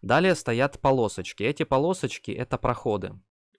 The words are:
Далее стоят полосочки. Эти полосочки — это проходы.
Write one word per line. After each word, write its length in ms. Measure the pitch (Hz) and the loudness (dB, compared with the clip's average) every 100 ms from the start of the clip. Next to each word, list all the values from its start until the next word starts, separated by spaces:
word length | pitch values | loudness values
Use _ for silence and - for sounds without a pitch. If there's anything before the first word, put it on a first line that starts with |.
Далее 320 | 98 135 190 156 | 2 4 4 2
стоят 440 | - 117 139 - | 0 0 0 2
полосочки. 640 | 139 131 107 - 90 - | 2 2 2 -2 -10 -4
Эти 220 | 110 151 | -2 -2
полосочки — 680 | 160 135 165 185 131 - - 110 | 0 2 2 0 -4 -6 -8 -8
это 160 | 123 123 | -6 -2
проходы. 600 | 117 120 120 104 90 - _ _ _ | -2 0 -2 -2 -4 -12 _ _ _